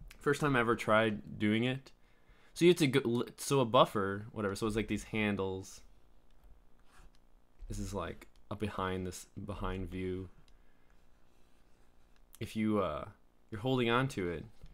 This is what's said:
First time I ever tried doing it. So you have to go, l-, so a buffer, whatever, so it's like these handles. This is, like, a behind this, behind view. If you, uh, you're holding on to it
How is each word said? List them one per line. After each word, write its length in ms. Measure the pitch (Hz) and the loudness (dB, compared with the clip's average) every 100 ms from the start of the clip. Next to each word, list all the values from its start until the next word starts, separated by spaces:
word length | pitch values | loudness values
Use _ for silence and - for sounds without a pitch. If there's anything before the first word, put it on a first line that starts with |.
| - - | -20 -4
First 220 | 147 143 | 0 2
time 140 | 151 131 | 2 4
I 40 | |
ever 160 | 117 110 | 4 2
tried 640 | - 107 113 104 - 101 | 4 4 4 0 -6 -2
doing 240 | 104 110 | 2 2
it. 300 | 123 135 - - - - - - - | 2 -2 -8 -20 -20 -20 -20 -20 -16
So 120 | - 170 | 4 6
you 40 | |
have 80 | 175 | 6
to 100 | 143 | 4
go, 340 | 113 117 120 | 4 2 0
l-, 80 | - - | -2 -8
so 220 | - 139 | 0 2
a 60 | 117 | 6
buffer, 640 | 127 165 110 98 98 113 | 6 6 4 -2 -2 -6
whatever, 200 | - 101 | -4 -4
so 140 | 98 113 | -2 -2
it's 80 | 110 | -2
like 120 | 107 | -2
these 180 | 104 - | -4 -4
handles. 760 | 110 104 98 95 95 95 - - - - - - - - - - - - - - - - - - - - | -2 0 0 -2 -6 -10 -16 -20 -20 -20 -20 -20 -20 -20 -20 -20 -20 -20 -20 -20 -20 -20 -20 -20 -14 -8
This 80 | 101 | -6
is, 140 | 98 | -6
like, 340 | 101 85 - - - - | -6 -6 -10 -18 -20 -14
a 60 | 104 | -6
behind 500 | 101 - 92 92 92 | -6 -2 -4 -2 -6
this, 220 | - - - 98 | -8 -14 -12 -10
behind 460 | 95 95 95 87 | -6 -4 -4 -6
view. 360 | 92 92 92 92 - - - - - - - - - - - - - - - - - - - - - | -6 -4 -6 -8 -16 -20 -20 -20 -20 -20 -20 -20 -20 -20 -20 -20 -20 -20 -20 -20 -20 -20 -20 -20 -12
If 160 | 107 110 | -8 -2
you, 240 | 107 104 | 2 2
uh, 260 | 90 71 - - - _ - | 0 -4 -8 -14 -20 _ -14
you're 100 | 107 | -6
holding 300 | 127 131 117 | -2 2 2
on 160 | 120 135 | 2 0
to 180 | 104 87 | -2 -4
it 160 | 82 - - - | -4 -8 -16 -18